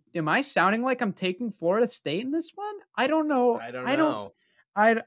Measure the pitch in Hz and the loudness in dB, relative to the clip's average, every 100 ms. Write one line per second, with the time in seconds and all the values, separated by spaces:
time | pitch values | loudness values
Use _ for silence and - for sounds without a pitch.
0 | _ 170 151 214 277 180 180 220 254 247 | _ -4 0 0 0 2 2 2 0 -2
1 | 220 - 185 180 233 - 165 208 240 - | -2 -2 -4 -4 -8 -4 0 2 0 -2
2 | 139 170 254 320 330 - 415 415 - - | -4 -4 -4 -4 -6 -8 -10 -10 -8 -2
3 | 269 320 302 262 247 226 233 247 247 285 | 0 2 2 2 2 0 -4 -6 -2 2
4 | 311 220 202 _ _ _ _ 202 220 226 | 2 0 -8 _ _ _ _ 2 4 4